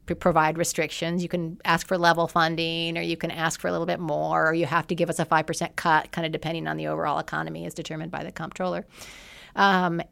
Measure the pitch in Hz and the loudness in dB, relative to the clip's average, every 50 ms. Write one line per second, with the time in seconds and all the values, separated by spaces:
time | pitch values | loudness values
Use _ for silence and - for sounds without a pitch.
0 | _ - - - - 180 160 160 156 156 160 165 170 - - - 156 151 - - | _ -6 -4 0 2 4 6 6 6 4 4 0 0 0 0 -2 -2 -2 -2 -4
1 | 170 165 170 180 175 170 180 175 165 160 170 - - 185 165 165 - - 190 175 | -2 -2 -2 -2 -2 -2 -2 -2 -2 -4 -8 -4 0 2 2 2 2 0 0 4
2 | 175 170 165 170 165 156 - 175 160 165 165 165 165 165 165 165 165 165 165 170 | 4 4 4 4 2 2 2 2 2 2 2 0 -2 -2 -2 -2 -4 -4 -4 -4
3 | 170 170 165 165 - 165 - 165 160 165 - - - 175 175 165 165 180 - - | -2 -4 -4 -4 -4 -6 -2 0 0 -2 0 -2 -2 -2 -2 0 0 -2 -2 -2
4 | 175 151 147 151 160 156 165 165 160 160 160 165 165 127 165 165 165 - 175 160 | -2 -2 -2 -2 0 0 2 2 4 4 2 2 2 2 2 0 0 0 -2 0
5 | 170 170 160 - 156 - 165 160 156 - 160 - 175 - - - - 170 156 156 | 0 0 0 -2 0 2 2 2 2 0 -4 -4 -6 -6 -6 -2 2 4 4 4
6 | - - - 170 165 156 160 - - 156 165 160 160 156 156 156 156 151 156 156 | 2 0 -4 -4 -4 -4 -4 -4 -4 -4 -4 -4 -4 -4 -4 -4 -4 -4 -2 -2
7 | 160 147 147 160 156 - 156 156 160 160 160 165 170 170 - 170 151 - 160 156 | -2 -2 -2 -2 -4 -4 -6 -6 -6 -6 -8 -10 -10 -10 -10 -10 -10 -8 -8 -8
8 | 165 170 175 - 156 - - - 165 180 - - 185 180 175 180 - _ - - | -8 -8 -8 -8 -10 -10 -10 -10 -10 -10 -6 -6 -4 -4 -4 -6 -8 _ -16 -20
9 | - - - - - - - - - - - - 196 196 190 180 180 175 170 170 | -20 -20 -20 -20 -20 -20 -20 -20 -20 -6 0 4 6 6 6 6 4 2 0 -2
10 | - - | -4 -4